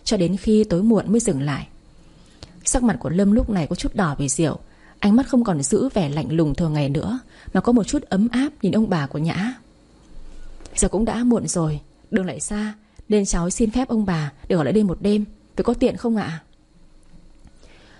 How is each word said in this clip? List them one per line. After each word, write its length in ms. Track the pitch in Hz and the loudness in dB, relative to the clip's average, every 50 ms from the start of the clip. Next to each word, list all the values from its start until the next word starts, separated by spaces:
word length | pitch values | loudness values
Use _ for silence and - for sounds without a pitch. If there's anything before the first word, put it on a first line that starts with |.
| - | -6
cho 140 | - 226 196 | -2 0 2
đến 200 | 175 170 190 202 | 2 0 0 0
khi 260 | - 226 214 214 214 | 2 4 4 4 4
tối 200 | 214 175 170 202 | 4 2 2 4
muộn 280 | 226 233 190 - 170 | 4 4 4 2 2
mới 80 | 202 233 | 2 2
dừng 220 | - 208 160 131 | 2 0 0 0
lại. 260 | 139 147 135 - 156 - - - - - - - - - - - - - - - - - - - - | -2 -2 -4 -6 -8 -12 -18 -20 -20 -20 -20 -20 -20 -20 -20 -20 -20 -20 -20 -20 -20 -20 -20 -10 -4
Sắc 180 | - - 262 247 | -2 0 2 2
mặt 140 | 233 170 127 | 2 2 0
của 100 | - 131 | -2 -2
Lâm 220 | 156 185 202 202 | 0 2 4 4
lúc 180 | 208 240 262 - | 4 4 2 2
này 180 | 208 180 151 - | 0 -2 -2 -2
có 80 | 175 | -2
chút 200 | - - 277 - | -4 -4 -4 -2
đỏ 200 | - 190 156 139 - | 0 0 0 0 -2
vì 100 | 143 135 | -2 -2
rượu. 300 | - - 165 147 - - - - - - - - - - | 0 0 0 0 -2 -4 -10 -18 -20 -20 -20 -20 -8 -2
Ánh 160 | - 208 208 | 2 4 4
mắt 120 | 247 277 - | 4 4 4
không 160 | - 247 233 | 2 2 2
còn 200 | 208 180 143 139 | 2 0 0 0
giữ 260 | - 220 - - 269 - | 0 0 0 0 0 0
vẻ 160 | 214 170 139 | 0 0 0
lạnh 220 | 143 156 147 147 | -2 -4 -4 0
lùng 240 | 151 165 165 165 170 | 0 2 2 2 2
thường 180 | - 175 156 151 | 0 0 0 0
ngày 160 | 147 147 135 | 0 0 0
nữa, 300 | 139 156 - 196 233 262 - - - - - - - | 0 -2 -2 -4 -4 -6 -8 -12 -20 -20 -10 -4 -2
mà 80 | 185 | 0
có 100 | - 240 | 2 4
một 120 | 247 240 185 | 4 2 2
chút 200 | - - 294 - | 2 -2 -4 -2
ấm 240 | - 208 190 214 233 | -2 0 2 2 2
áp 180 | - 247 269 302 - - | 2 0 -2 -2 -2 -2
nhìn 100 | - 185 | -2 0
ông 180 | - 214 226 202 | 2 2 2 2
bà 180 | 190 160 143 139 | 0 -2 -2 -2
của 120 | - 147 | -4 -2
Nhã. 340 | 156 165 - 165 196 247 262 - - _ _ _ _ _ _ - - - - - - - - - - - - - - - - | -2 -2 -2 -2 -2 -4 -6 -8 -14 _ _ _ _ _ _ -20 -20 -20 -18 -16 -16 -16 -14 -16 -16 -16 -16 -18 -18 -10 -4
"Giờ 120 | - - - | -2 -2 0
cũng 180 | - 185 226 | 0 0 0
đã 180 | 214 180 226 247 | 0 0 0 2
muộn 240 | 247 233 202 - 156 | 2 2 2 0 -2
rồi, 320 | - 175 160 156 151 147 - - _ _ _ - | -2 -2 -2 -2 -2 -6 -8 -14 _ _ _ -4
đường 140 | 226 196 185 | -2 -2 -2
lại 140 | 180 - 151 | -4 -6 -8
xa, 340 | - - 208 208 214 214 214 - _ _ _ - - - | -8 -6 -6 -6 -6 -6 -8 -12 _ _ _ -16 -4 0
nên 160 | 214 208 202 | 0 0 2
cháu 240 | 202 - 180 170 175 | 2 0 0 0 -2
xin 220 | - - 233 214 | 0 0 0 0
phép 160 | - 247 262 - | 0 -2 -2 0
ông 180 | 233 220 208 | 0 -2 0
bà 260 | 190 175 160 151 143 - - - - | 0 0 -2 -2 -4 -8 -8 -4 -2
được 100 | - 170 | 0 0
ở 60 | 147 | 2
lại 100 | 123 175 | 2 2
đây 100 | 220 214 | 2 2
một 180 | 185 160 - | 2 0 -2
đêm. 240 | 170 202 208 214 208 - - - _ _ - | 0 0 0 0 -2 -4 -8 -18 _ _ -6
Vậy 80 | - 185 | -4 -2
có 100 | 233 240 | -2 0
tiện 240 | 233 262 226 - 185 | 2 2 0 0 0
không 180 | - 233 226 | -2 -2 -2
ạ?" 280 | 208 185 - 165 160 - _ _ _ _ _ _ - - - - - - - - - - - - - - - - - - - - - - - - - | -2 -2 -4 -8 -10 -14 _ _ _ _ _ _ -20 -20 -20 -20 -20 -20 -20 -20 -20 -20 -20 -20 -20 -20 -20 -20 -20 -20 -20 -20 -20 -20 -20 -20 -20